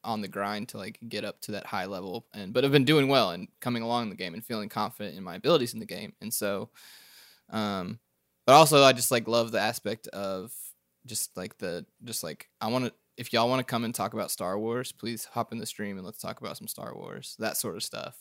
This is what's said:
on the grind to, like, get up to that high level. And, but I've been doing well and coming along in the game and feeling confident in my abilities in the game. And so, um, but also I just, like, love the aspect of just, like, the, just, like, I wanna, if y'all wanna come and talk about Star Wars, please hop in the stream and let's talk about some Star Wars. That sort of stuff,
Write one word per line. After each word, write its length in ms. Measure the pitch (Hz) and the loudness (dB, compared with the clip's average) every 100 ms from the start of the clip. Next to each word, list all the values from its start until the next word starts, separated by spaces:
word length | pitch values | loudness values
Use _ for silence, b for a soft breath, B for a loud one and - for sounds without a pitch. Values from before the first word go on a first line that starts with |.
on 160 | 117 107 | -6 -4
the 60 | 98 | -4
grind 400 | 98 101 104 101 | -6 -4 -4 -6
to, 80 | 107 | -10
like, 200 | 101 - 117 | -12 -14 -10
get 160 | 104 | -6
up 160 | 104 - | -6 -8
to 100 | - | -8
that 140 | 101 - | -8 -6
high 200 | 101 95 | -6 -4
level. 400 | 92 95 104 - | -6 -8 -8 -10
And, 180 | 104 95 | -12 -2
but 120 | 120 | 2
I've 80 | 139 | 6
been 120 | 147 | 6
doing 240 | 135 156 135 | 6 6 6
well 220 | 139 95 | 4 4
and 180 | 87 85 _ | -2 -10 _
coming 220 | 127 117 | -4 -4
along 220 | 113 120 | -2 -2
in 60 | 110 | -2
the 60 | 87 | -6
game 180 | 90 | -8
and 100 | 90 | -10
feeling 240 | - 110 104 | -8 -8 -6
confident 480 | 110 104 - 101 85 | -4 -4 -6 -10 -10
in 60 | |
my 120 | 90 92 | -12 -2
abilities 360 | 131 160 117 | 2 4 2
in 60 | 113 | -6
the 60 | - | -10
game. 280 | 90 95 - | -10 -12 -12
And 120 | 107 | -8
so, 360 | - 101 101 113 B B B B B B B _ | -4 -2 -2 -6 B B B B B B B _
um, 500 | 110 104 98 90 113 _ _ _ _ - | -4 -4 -4 -6 -10 _ _ _ _ 10
but 80 | |
also 280 | 147 151 147 | 10 12 10
I 100 | 135 | 10
just, 180 | 123 - | 8 2
like, 180 | 120 113 | 2 4
love 240 | 117 117 | 2 4
the 80 | 110 | 2
aspect 480 | 107 - 101 - - | 2 0 -6 -6 -8
of 440 | 98 98 95 113 - - - _ _ 123 | -6 -4 -6 -8 -12 -16 -18 _ _ -10
just, 300 | 110 - 92 | -6 -6 -6
like, 220 | 92 - | -10 -6
the, 280 | 92 85 - _ | -6 -6 -8 _
just, 200 | 117 110 | -10 -8
like, 240 | 80 76 - _ | -8 -10 -16 _
I 80 | 113 | -2
wanna, 240 | 127 123 - _ - | 0 -2 -6 _ -14
if 160 | 120 | 0
y'all 160 | 117 120 | 4 4
wanna 160 | 131 | 2
come 200 | 123 117 | 0 -2
and 100 | 117 | -2
talk 200 | 110 101 | -2 -4
about 160 | 107 - | -4 -4
Star 280 | - 90 101 | -4 -2 -2
Wars, 340 | 113 120 123 | -2 -4 -6
please 320 | - 113 110 - | -8 -8 -8 -6
hop 260 | 120 113 | -4 -4
in 60 | 117 | -6
the 80 | 113 | -8
stream 300 | - 104 95 | -8 -8 -8
and 80 | 90 | -12
let's 120 | - | -10
talk 200 | - - | -10 -8
about 160 | 90 - | -10 -10
some 100 | - | -10
Star 260 | - - - | -10 -10 -10
Wars. 400 | - - - - | -12 -12 -14 -6
That 180 | 110 - | -4 -2
sort 200 | 101 90 | -4 -6
of 60 | |
stuff, 340 | - - - - | -8 -8 -10 -14